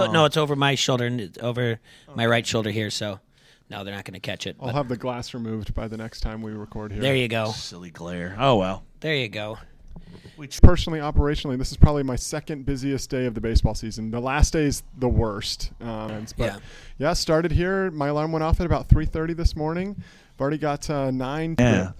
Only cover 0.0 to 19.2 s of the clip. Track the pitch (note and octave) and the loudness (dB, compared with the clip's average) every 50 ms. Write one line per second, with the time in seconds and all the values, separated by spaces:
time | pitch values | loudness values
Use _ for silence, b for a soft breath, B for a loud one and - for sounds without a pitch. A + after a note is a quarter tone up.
0 | F#3+ F3 - E3 D3+ D3 - D#3+ D3+ C#3+ D3 C#3 C#3+ C#3 C#3 - - - C3 B2 | 2 4 6 6 6 6 4 2 0 2 2 2 2 2 2 2 2 2 2 2
1 | A#2+ A#2+ B2 B2 G#2 - - - A2+ A#2+ A#2 B2 B2 A#2 A2+ A2 b b b b | 0 -2 -2 -4 -6 -8 -8 -6 -4 -4 -2 0 0 -2 -2 -4 b b b b
2 | b - D3 G#2+ A#2 A#2 A#2 A#2 A2+ - - A2+ G#2+ G#2+ G2+ A2 G#2+ G#2 - - | b -8 -2 0 4 4 4 4 2 0 0 0 0 0 -2 -2 -2 -4 -4 -4
3 | A2 G#2 G2 G2 _ b b b b b b b b - G#2 G#2 G2 G2 G2+ G2+ | -6 -6 -8 -10 _ b b b b b b b b -14 -12 -10 -10 -10 -10 -10
4 | - - F#2+ F#2 - - F#2+ - - G2 F2 - C3 B2+ A#2+ C#3+ C#3+ - B2 G#2 | -10 -12 -14 -10 -8 -8 -8 -6 -8 -10 -10 -8 -6 -4 -4 -4 -4 -4 -6 -6
5 | - B2+ B2 B2 A#2+ - - B2 A#2 A2 A2 A2 G2+ - - A#2 A2+ A2 A2 A2 | -6 -6 -6 -8 -10 -10 -10 -8 -6 -6 -6 -6 -6 -6 -6 -6 -6 -8 -8 -10
6 | A2 A#2 - - - A2+ A2 A2 A2 G#2+ G#2+ G#2+ G#2 - - A2 G#2+ G#2 G2 G#2+ | -10 -12 -8 -6 -6 -6 -6 -6 -8 -10 -10 -10 -12 -10 -10 -10 -8 -8 -4 -2
7 | B2 C3+ C3+ C3 B2 A2+ A#2 A2+ A2 A2 A2 - - - - F2 F2+ F2 E2 - | 0 0 2 0 0 0 -2 -2 -2 -2 -4 -6 -10 -12 -12 -14 -16 -16 -14 -12
8 | E2 F2 F2+ F2 F2 F#2 F#2+ G#2+ C3 C#3 B2 G2+ F#2 F#2 F#2+ - - - - - | -10 -8 -6 -6 -6 -6 -4 2 4 4 6 4 4 0 -2 -6 -10 -16 -14 -8
9 | - D#3 D#3 C#3 B2 G#2+ G2+ G#2+ G#2 G#2+ A2 - - - - - - - - B | -6 -4 -2 -2 -2 -4 -6 -8 -8 -8 -8 -10 -14 -20 -20 -20 -20 -18 -18 B
10 | B B B B B B B - D3 C3+ - - - F3+ F3+ E3+ - - D#3+ D#3 | B B B B B B B -18 -16 -14 8 10 10 10 10 8 2 -2 -4 -4
11 | D3 D3+ - - D3 C#3+ D3+ - - D3+ B2+ B2+ B2+ - C3+ - - D#3 D3 D3 | -4 0 2 4 4 4 2 0 -2 -2 -2 -2 -2 -4 6 8 8 8 8 6
12 | C#3 C3 B2 A2+ - - E3 D3+ - - D#3+ C#3 C3 C3 C#3 B2+ C3 C#3 C#3 B2 | 0 0 -2 -4 -4 -6 -8 -8 -8 -8 -10 -8 -6 -6 -4 -4 -2 -4 -4 -4
13 | - - C#3 B2+ B2+ B2 G#2+ A2+ G#2+ A2+ A2+ - - A2+ G#2 - A#2 A2 G2+ A2 | -4 -4 -4 -2 -2 -2 -2 -4 0 2 4 4 4 2 0 -2 -6 -8 -6 -6
14 | A2 A2 A2 A#2+ A#2+ C3 C3+ D3+ C#3+ - - D#3+ D3+ C#3+ - - - - - - | -6 -6 -4 -4 -2 -2 2 2 2 2 4 2 2 0 0 -2 -8 -12 -6 -2
15 | B2+ B2 A2+ A2+ A#2 A2 G2+ G#2 - - - - - - - - A#2 A#2+ A2+ A2 | 0 2 4 2 2 2 0 -4 -6 -6 -6 -6 -6 -8 -8 -10 -10 -8 -8 -8
16 | A2 A2 G#2+ G#2+ A2 - - - A#2+ A2 G2+ G2+ B B B B B B B - | -8 -8 -8 -8 -10 -8 -6 -4 -4 -4 -4 -8 B B B B B B B -4
17 | C3 D#3+ F3 - - - D#3+ D#3 E3+ F3 D3 D#3 F3 F#3 F#3+ F#3+ F#3+ F#3 D#3+ D3+ | -2 0 0 0 0 2 2 2 2 2 2 2 2 2 0 0 0 -2 -2 -2
18 | C#3+ C#3+ D3 D3+ D#3 D#3+ D#3+ D#3 D#3 D#3+ D#3+ - F3+ E3+ D3+ C3 - - - D#3 | -2 0 0 0 0 0 0 0 0 2 2 2 2 2 0 2 4 6 6 6
19 | D#3 D#3+ - D#3+ | 6 2 -2 -2